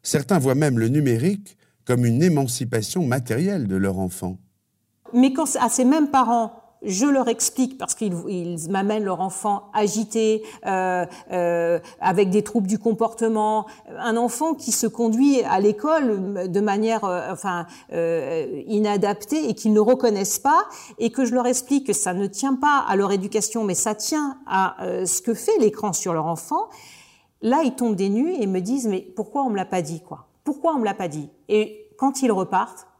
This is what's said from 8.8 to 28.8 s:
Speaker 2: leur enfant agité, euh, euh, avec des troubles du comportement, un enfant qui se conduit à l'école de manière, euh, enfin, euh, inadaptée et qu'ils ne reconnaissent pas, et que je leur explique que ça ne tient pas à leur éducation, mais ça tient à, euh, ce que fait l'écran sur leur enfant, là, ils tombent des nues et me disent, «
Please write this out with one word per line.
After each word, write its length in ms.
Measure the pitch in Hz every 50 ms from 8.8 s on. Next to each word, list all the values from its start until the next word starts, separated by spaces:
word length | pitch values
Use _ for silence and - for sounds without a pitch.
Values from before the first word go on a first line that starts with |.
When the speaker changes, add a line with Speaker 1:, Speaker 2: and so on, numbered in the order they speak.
| 196 202 214 220 208
Speaker 2:
leur 160 | 190 185 165
enfant 480 | 185 185 - - - 208 202 202 - - -
agité, 720 | 214 208 202 - 214 220 208 - 226 220 220 220 214 214 - - - -
euh, 400 | - 190 185 185 185 180 180 175 175 - - - -
euh, 480 | - 180 175 170 170 170 170 170 170 160 165 - - -
avec 280 | - 190 185 202 202 185
des 140 | 180 214 208
troubles 240 | - - 240 196
du 100 | 185 220
comportement, 920 | 208 - 226 220 220 226 220 226 - 233 226 226 214 208 214 214 214 214 214 - - - - -
un 200 | - - 233 220
enfant 360 | 233 240 240 240 - 311 330 311
qui 200 | - - - 214
se 120 | - 233
conduit 560 | 220 - - 233 226 220 233 269 285 277 254 -
à 180 | - - 190
l'école 920 | 202 208 208 208 - 302 320 320 277 240 214 196 185 190 202 185 180 185
de 80 | 170 202
manière, 460 | 208 208 196 202 208 226 226 214 208
euh, 260 | 190 180 180 123 151
enfin, 360 | 185 - - 196 180 175 170 165 - - - - -
euh, 680 | 165 170 165 170 165 135 131 165 160 143 - - 143 -
inadaptée 800 | - 220 208 214 208 208 196 214 202 202 - - - 294 320 302
et 60 | 254 -
qu'ils 180 | - - 214
ne 80 | 214 214
reconnaissent 600 | 214 220 254 254 254 233 208 196 196 190 - -
pas, 260 | - 277 302 339 415 - - - - - - -
et 100 | - 233
que 140 | - 269 262
je 100 | 233 240
leur 140 | 254 233
explique 400 | 247 254 - - - 285 277 277
que 60 | - 196
ça 200 | - - 185 180
ne 140 | 190 202
tient 280 | 196 196 - - 269 269
pas 280 | 254 277 294 294 277 -
à 120 | - 196
leur 160 | 196 196 190 202
éducation, 500 | 196 185 208 - 214 214 - - 233 220
mais 120 | 202 175
ça 200 | - - 220 214
tient 420 | 214 - - 311 302 294 277 269 - -
à, 380 | - - 190 190 - - - 190
euh, 220 | 185 185 185 185
ce 160 | 180 - -
que 120 | - 233 226
fait 240 | - - - 440 381
l'écran 320 | 240 208 208 - - 202 165
sur 180 | - - 185
leur 140 | 170 160 151
enfant, 420 | 165 165 156 - - 294 339 427 440 - - - - - - - _ _ _ _ _ _ _
là, 200 | - 220 254 311 320
ils 120 | 254 262
tombent 200 | - 247 233 208
des 140 | 175 196 196
nues 240 | 202 226 277 349 370
et 120 | 311 214
me 140 | 196 185 185
disent, « 280 | 175 196 262 277